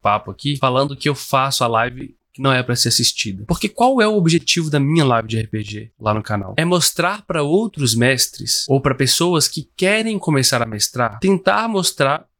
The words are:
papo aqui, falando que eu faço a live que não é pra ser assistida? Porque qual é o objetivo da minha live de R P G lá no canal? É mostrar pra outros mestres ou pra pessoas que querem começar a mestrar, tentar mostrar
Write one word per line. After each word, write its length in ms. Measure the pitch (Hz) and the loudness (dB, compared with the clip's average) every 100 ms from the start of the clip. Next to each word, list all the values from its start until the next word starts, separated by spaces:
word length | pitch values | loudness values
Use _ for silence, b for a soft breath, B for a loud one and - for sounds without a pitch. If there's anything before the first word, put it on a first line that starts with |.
papo 260 | 107 104 - | 0 0 -2
aqui, 260 | - 143 143 | -8 -6 -2
falando 380 | 135 127 143 139 | 0 0 -2 -2
que 140 | 147 | -4
eu 60 | 139 | -4
faço 480 | - 135 135 - | -2 0 0 0
a 40 | 120 | 0
live 480 | 113 123 123 - - _ | 0 -2 -6 -14 -18 _
que 100 | - | -4
não 100 | 135 | 0
é 80 | 127 | 0
pra 140 | 123 123 | 0 0
ser 140 | 117 | 2
assistida? 560 | - 120 - 110 95 110 | 2 0 -2 -4 -6 -4
Porque 200 | 170 - | -2 -2
qual 320 | - 247 262 | 2 2 4
é 80 | 214 | 2
o 80 | 214 | 4
objetivo 540 | 165 165 - - 156 | 4 2 2 -2 0
da 100 | 143 | 0
minha 240 | 139 165 | 2 4
live 240 | 139 117 110 | 4 2 0
de 100 | 113 | -4
R 80 | 110 | -4
P 160 | 110 | -6
G 280 | 104 107 110 - | -8 -10 -14 -6
lá 140 | 107 | -2
no 80 | 107 | -2
canal? 320 | 101 104 98 117 | -2 -4 -4 -2
É 80 | |
mostrar 640 | 165 175 165 - 170 208 - | 0 2 0 0 -2 -4 -6
pra 160 | 170 | -4
outros 540 | 143 180 220 - 131 113 | 0 0 0 -2 0 2
mestres 680 | 120 127 - - 113 - - | 2 2 -2 -6 -4 -4 0
ou 120 | 139 | 0
pra 140 | 139 | 2
pessoas 540 | 127 131 - 170 170 - | 0 0 0 0 2 0
que 200 | - - - | -4 -12 -2
querem 440 | 185 214 220 208 | 0 0 -2 -4
começar 420 | - 143 127 123 | 0 2 2 0
a 60 | 117 | -2
mestrar, 500 | 104 - 123 117 110 | -4 -4 -2 -4 0
tentar 480 | 185 185 185 208 226 | 0 2 2 0 0
mostrar 600 | 202 175 - 139 151 - | -2 -2 0 0 -2 -8